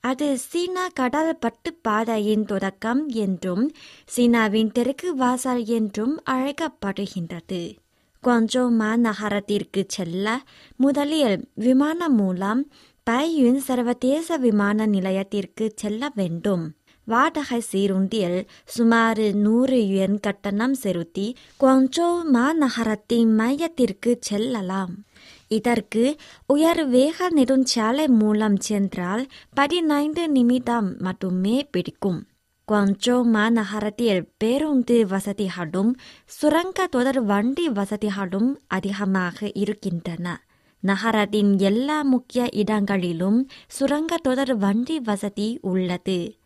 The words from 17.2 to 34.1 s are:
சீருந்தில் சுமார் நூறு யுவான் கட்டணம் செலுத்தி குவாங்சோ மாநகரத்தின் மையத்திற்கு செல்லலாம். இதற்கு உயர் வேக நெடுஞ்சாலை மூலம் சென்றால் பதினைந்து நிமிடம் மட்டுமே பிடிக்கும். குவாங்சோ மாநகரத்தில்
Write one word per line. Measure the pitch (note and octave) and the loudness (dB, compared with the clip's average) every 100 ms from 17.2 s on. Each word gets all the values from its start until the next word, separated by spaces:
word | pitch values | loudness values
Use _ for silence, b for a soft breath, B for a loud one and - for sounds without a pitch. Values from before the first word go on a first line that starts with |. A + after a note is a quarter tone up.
| D4+ D#4+ C#4 A#3+ A3+ | 2 0 -4 -4 -2
சீருந்தில் | G3 G3 F#3+ F#3+ A3+ F3+ F3+ - B B | -2 0 0 0 0 -2 -2 -6 B B
சுமார் | A#3 A#3 A3+ A3+ A3 G#3+ G3+ | 0 4 4 2 2 0 2
நூறு | G#3 A3+ C4 B3+ G3+ | 2 4 4 2 2
யுவான் | F#3+ F#3+ G#3 G#3 | 0 0 0 -2
கட்டணம் | G3 G3+ G3+ A#3+ C4+ | -6 -4 -2 -2 -2
செலுத்தி | G3+ F3 E3 - G3+ B3 B B | -2 -4 -4 -6 -6 -8 B B
குவாங்சோ | C4 C4 C4 D4 E4+ F4 E4 B3 | 4 6 4 2 0 0 2 2
மாநகரத்தின் | B3 E4 C#4 A3+ A3 G#3+ _ A#3 A3+ A3 | 4 2 0 0 -2 -2 _ 2 4 4
மையத்திற்கு | A3+ C#4+ E4 E4 A#3+ F#3+ A#3 A#3+ - | 2 0 -4 0 0 0 -2 -2 -2
செல்லலாம். | G3+ A#3 A#3+ F#3 F#3+ F#3 F3+ G#3 B B B B A3 | -4 -2 -4 -4 -4 -4 -8 -16 B B B B -2
இதற்கு | A3+ A#3 G3+ G#3+ B3 D4+ B B B | 0 0 0 0 0 0 B B B
உயர் | C#4+ D#4+ E4+ D4 | 2 4 2 4
வேக | B3 C#4 E4 F4+ D#4+ | 4 4 2 0 2
நெடுஞ்சாலை | B3 C4 B3+ A#3+ G#3+ C4 D4+ A#3 | 4 4 2 0 0 0 4 4
மூலம் | G#3+ G#3+ A3 G3+ - | 4 2 2 0 0
சென்றால் | G#3 G3 - F3+ G#3 C4 B B - | -2 -2 -2 -4 -4 -6 B B -2
பதினைந்து | C#4+ F4 D#4+ D4 D4+ D#4 E4+ C#4 | 0 2 2 0 0 -2 0 2
நிமிடம் | A#3+ B3 B3 A#3 G3 - F#3 | 4 2 0 -2 -2 -4 -6
மட்டுமே | F#3 F#3+ F#3 F#3+ B3 C#4+ | -4 -4 -2 0 0 -2
பிடிக்கும். | F3+ F3 - G3+ E3 - _ _ _ - | -4 -6 -4 -4 -4 -8 _ _ _ -2
குவாங்சோ | G#3 G3 G3 - B3 A#3+ G#3+ | 0 2 0 0 2 2 2
மாநகரத்தில் | G#3+ A#3 G3 G#3+ G#3 G#3 A#3+ | 2 2 0 -4 -6 -2 0